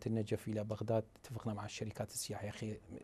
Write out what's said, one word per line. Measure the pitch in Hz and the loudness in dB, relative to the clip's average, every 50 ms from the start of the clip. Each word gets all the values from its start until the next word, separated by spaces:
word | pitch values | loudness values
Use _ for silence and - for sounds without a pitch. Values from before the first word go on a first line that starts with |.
| - | 4
النجف | 113 113 113 107 - 113 101 - | 4 4 4 4 4 2 2 2
إلى | 113 107 107 104 | 0 0 0 0
بغداد | 110 107 - 110 110 117 113 110 - - | 0 0 0 2 4 4 4 4 2 -6
اتفقنا | - - - 120 107 - 117 107 | -16 -10 -8 -6 -2 0 0 0
مع | 104 104 | 0 -2
الشركات | 101 - - 113 107 - - 110 - | -4 -4 -2 -2 -2 0 -2 -4 -2
السياحية | - - - - 104 - - 104 | -4 -4 -4 -2 -2 -2 -2 -4
خي-، | - - 117 107 110 - - - 104 - | -2 -2 -2 -2 -4 -4 -8 -10 -12 -10